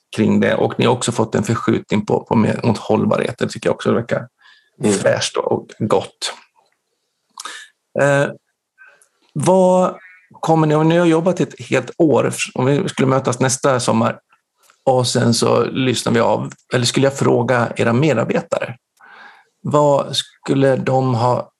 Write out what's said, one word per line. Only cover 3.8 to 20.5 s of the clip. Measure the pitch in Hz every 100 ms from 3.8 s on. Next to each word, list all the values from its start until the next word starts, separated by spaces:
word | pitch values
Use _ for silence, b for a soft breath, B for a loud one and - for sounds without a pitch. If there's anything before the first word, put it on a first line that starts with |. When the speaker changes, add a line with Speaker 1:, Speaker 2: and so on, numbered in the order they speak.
| -
Speaker 1:
verkar | 110 117 - 123 _ b b b -
Speaker 2:
Mm. | 107
Speaker 1:
fräscht | 95 - - - -
och | - - - -
gott. | 107 95 - _ - - - _ _ _ _ _ _ _ _ - B B B _ _ -
Eh, | 139 139 143 143 _ _ _ _ b b b _ _
vad | 143 139 190 185 185 180 - B B B -
kommer | - 160 156
ni, | 151
om | 160
ni | 170
har | 175
jobbat | 160 180 180
ett | 147 - 120
helt | 131 127 -
år, | 160 117 127 123 -
om | 127 127
vi | 143 147
skulle | - 135
mötas | 131 135 123
nästa | 131 - 143 127
sommar | 127 113 117 - _ b _ _ _ _
och | - 127 123
sen | 123 120
så | 117 117 117
lyssnar | 117 135 131 - 117
vi | 117
av, | 107 117 139 - _
eller | 123 120
skulle | - 135
jag | 135
fråga | 131 127 117 120 117 -
era | 117
medarbetare, | 117 156 117 151 - - - - - _ _ B B B B B _
vad | 127 147 147 135 139 139
skulle | - _ -